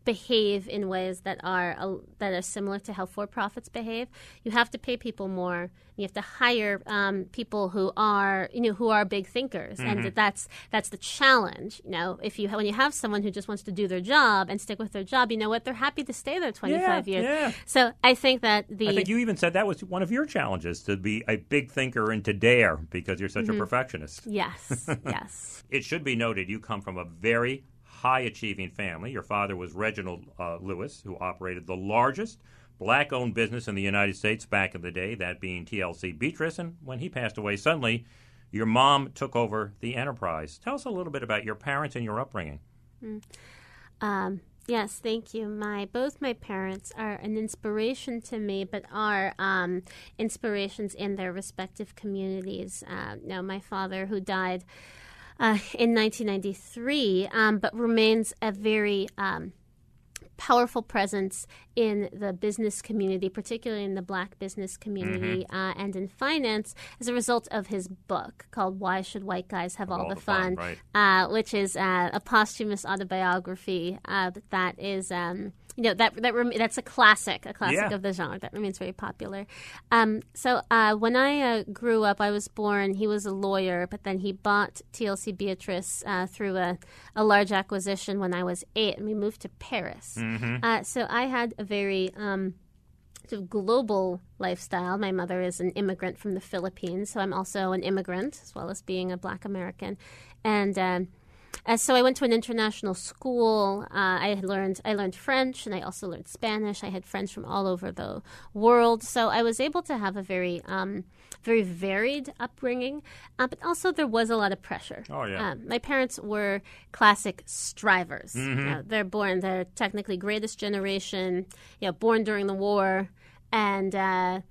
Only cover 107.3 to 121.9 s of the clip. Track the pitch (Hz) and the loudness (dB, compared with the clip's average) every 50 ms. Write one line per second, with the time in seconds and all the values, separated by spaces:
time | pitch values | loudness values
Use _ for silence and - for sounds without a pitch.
107.3 | - 214 - - - 196 196 190 185 180 180 190 - - - 98 101 - - - | -6 -10 -8 -4 -2 0 0 0 0 0 -2 -8 -8 -6 -8 -8 -8 -10 -12 -14
108.3 | - - - - - 208 208 233 240 240 233 233 233 226 226 - - 254 226 220 | -20 -20 -20 -12 -6 4 6 8 8 10 8 8 6 4 0 -2 0 2 2 4
109.3 | - 226 233 233 226 - 262 302 294 349 339 - 302 240 208 190 190 202 190 185 | 4 4 2 2 2 2 0 0 0 -2 -2 -2 -4 -2 -2 -2 -2 -4 -6 -4
110.3 | 196 185 180 180 175 170 - - - 190 190 196 196 208 180 - - - - - | -2 0 0 0 -2 -4 -6 -4 -4 -2 -2 -2 -4 -8 -10 -12 -16 -20 -20 -20
111.3 | - - - 233 226 226 208 180 175 170 185 196 190 196 214 247 285 294 269 294 | -20 -10 0 4 4 4 4 2 -2 -4 -2 -2 0 2 2 0 0 -2 -6 -8
112.3 | 294 - 294 262 - - - 247 247 254 247 262 277 294 - - - - - - | -8 -8 -8 -8 -8 -4 -4 -2 -2 -2 -2 -4 -6 -8 -12 -14 -20 -20 -20 -20
113.3 | - - 254 254 - - - - 349 - - 370 311 - 311 262 214 226 226 220 | -2 0 0 0 0 -4 -2 -2 -2 2 2 0 2 2 0 2 4 2 2 4
114.3 | 233 226 208 196 190 - - - - - - - - - 220 - 143 143 131 - | 2 2 2 2 0 -2 -4 -8 -8 -8 -8 -10 -12 -14 -12 -10 -6 -4 -4 -2
115.3 | 190 190 214 196 139 - 226 - 233 233 - - 285 269 262 254 - - - 208 | -2 -2 -2 -4 -4 -6 -6 -4 -4 -4 -2 0 2 2 2 0 -2 -8 -6 -4
116.3 | 208 208 208 202 196 196 196 - - - - - - - 233 208 208 208 - 208 | -2 -2 0 0 0 -2 -4 -8 -20 -20 -20 -20 0 8 8 8 8 8 4 -4
117.3 | 185 - - - - - - - - - - 214 190 185 175 - 139 - - - | -6 -6 -10 -12 -10 -8 -8 -8 -8 -2 4 4 4 4 4 -2 -8 -12 -12 -8
118.3 | - 127 131 135 131 127 139 139 143 156 - 196 220 214 208 185 180 214 208 196 | -6 -4 -2 0 0 0 0 0 -2 -4 -4 -2 -2 -2 -2 -2 -2 0 0 2
119.3 | 185 185 185 190 185 185 180 180 - - 233 196 202 208 202 - 196 180 190 202 | 2 2 0 0 -2 -2 -2 -6 -4 -4 -2 -2 -2 -4 -4 -4 -6 -4 -2 -2
120.3 | 214 214 208 220 - - - 208 208 196 190 196 196 196 185 - - 190 185 185 | -2 -2 -2 -6 -8 -6 -4 -2 -2 -2 0 0 -2 -2 -4 -4 -4 -2 -2 0
121.3 | 180 180 185 185 - - - - - _ - 190 | 0 -2 -4 -6 -12 -20 -20 -20 -14 _ -4 -4